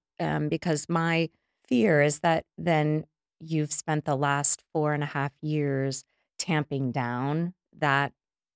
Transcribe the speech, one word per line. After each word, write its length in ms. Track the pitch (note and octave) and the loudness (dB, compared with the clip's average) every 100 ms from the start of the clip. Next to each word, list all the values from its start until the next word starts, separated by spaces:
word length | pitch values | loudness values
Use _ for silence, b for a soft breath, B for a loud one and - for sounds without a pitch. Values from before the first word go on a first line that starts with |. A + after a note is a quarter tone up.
| _ - | _ -6
um, 300 | D#3+ D3+ D3+ | -4 -2 -2
because 360 | D#3+ F3 D3+ - | -2 -2 -2 0
my 440 | E3+ E3 E3 D#3+ _ _ _ - | 0 0 0 -2 _ _ _ -2
fear 360 | B3 A3 D3 | 2 4 6
is 160 | D3 D3 | 4 2
that 260 | E3+ D#3+ - - | 0 0 -2 -6
then 480 | E3 D#3 D3+ D3+ - _ _ _ | 0 2 2 0 -4 _ _ _
you've 320 | D#3+ D#3+ D3+ | -4 -2 -2
spent 320 | - - D3+ | -4 -2 -2
the 100 | D3+ C3+ | 0 0
last 460 | C#3+ C#3+ C#3+ - _ | 0 0 0 -2 _
four 200 | D#3+ D3+ | -2 0
and 100 | D3 | 0
a 40 | C#3+ | -2
half 260 | C#3+ C#3+ _ | -4 -4 _
years 640 | D3+ D3+ C#3+ C3+ C3+ C3 - _ _ - | -4 0 0 0 -2 -4 -10 _ _ -12
tamping 540 | - D#3 D3 C#3 C3 | -2 -2 0 -2 -2
down 600 | C3+ A#2+ B2 C#3 D#3 E3+ - _ - | -2 -2 -2 -2 -2 -4 -6 _ -4
that 340 | D3+ C#3 C#3 _ _ _ _ | 0 2 0 _ _ _ _